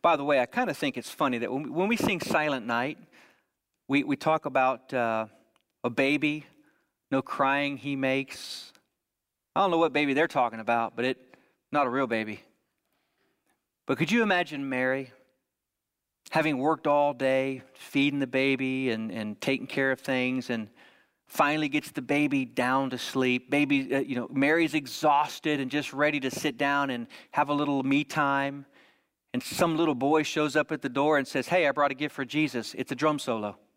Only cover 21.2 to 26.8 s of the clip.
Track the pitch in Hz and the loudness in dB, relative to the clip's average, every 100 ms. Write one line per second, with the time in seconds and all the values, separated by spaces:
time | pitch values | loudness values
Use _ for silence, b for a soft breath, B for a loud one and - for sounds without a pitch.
21.2 | _ - 147 156 151 147 - - 123 143 | _ 0 2 2 0 -2 -4 -10 -2 0
22.2 | 147 139 127 - 123 131 135 127 - 135 | 2 0 -2 -2 0 2 0 -4 -4 0
23.2 | 127 123 - 147 143 139 135 135 135 127 | 2 0 0 0 2 2 2 -2 -2 -4
24.2 | 117 135 139 165 160 156 135 - 156 143 | -4 0 2 4 2 0 -4 0 2 4
25.2 | 147 - 156 147 131 143 139 135 147 147 | 2 -4 -2 -2 -2 -4 -4 0 2 2
26.2 | 131 - 151 120 143 143 | -2 -2 -4 -2 0 2